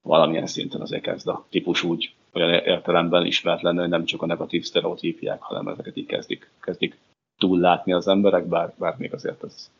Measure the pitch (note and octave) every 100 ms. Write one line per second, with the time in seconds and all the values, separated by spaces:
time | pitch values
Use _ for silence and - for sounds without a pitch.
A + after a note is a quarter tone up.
0 | - D#2 D2+ D#2+ D#2+ - - - - -
1 | - - - E2+ - F#2+ - - F2 E2+
2 | - _ _ F#2 E2+ F2 E2+ F2 - E2+
3 | E2+ F2 F2+ - E2+ E2+ F2 F2 F2 E2+
4 | E2 E2 E2 E2 D#2+ E2+ - - E2+ -
5 | - - - - - - - - - -
6 | - - - - _ _ - F2 E2 -
7 | _ _ _ - F#2+ F2+ F2+ E2 - F2
8 | F#2 G2 G2+ F#2 E2+ E2+ E2+ - F2 -
9 | - - - - G#3+ - - _